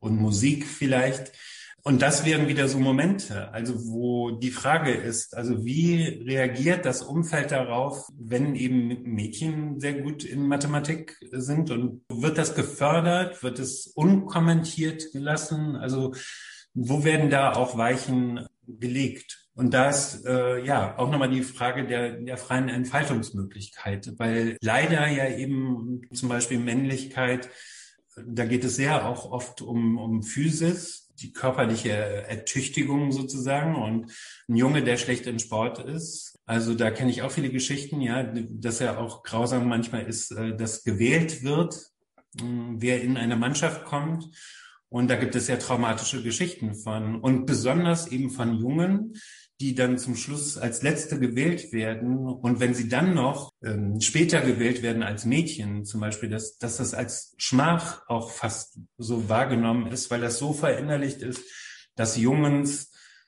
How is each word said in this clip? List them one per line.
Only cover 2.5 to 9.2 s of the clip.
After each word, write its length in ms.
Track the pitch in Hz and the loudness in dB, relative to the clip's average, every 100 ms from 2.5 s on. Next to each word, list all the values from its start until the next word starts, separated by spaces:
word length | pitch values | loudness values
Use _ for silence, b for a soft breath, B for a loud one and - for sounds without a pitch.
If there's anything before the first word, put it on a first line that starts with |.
| 139 135 | 2 2
so 120 | 135 | 4
Momente, 760 | 131 127 165 196 - 101 101 | 4 4 4 2 -2 -8 -8
also 220 | 110 117 110 113 | -6 -4 -4 -4
wo 440 | 113 123 120 120 | -2 0 0 -2
die 200 | 113 123 | -2 -4
Frage 420 | - 139 160 147 | -2 2 4 4
ist, 440 | 117 117 113 - - | 0 0 -4 -6 -6
also 300 | 117 117 113 | -2 -2 0
wie 360 | 147 170 170 160 - 117 | 2 4 4 2 -2 -2
reagiert 600 | 135 127 120 151 180 135 | 2 2 2 2 2 2
das 160 | 123 | -2
Umfeld 480 | - 151 165 151 135 | -2 -2 0 0 0
darauf, 580 | 139 123 117 139 139 - 139 | 0 0 0 -2 -4 -12 -14
wenn 360 | 113 123 143 | -4 0 0
eben 480 | 123 127 127 120 120 | 0 2 2 2 -2
Mädchen 800 | 120 107 | -4 -4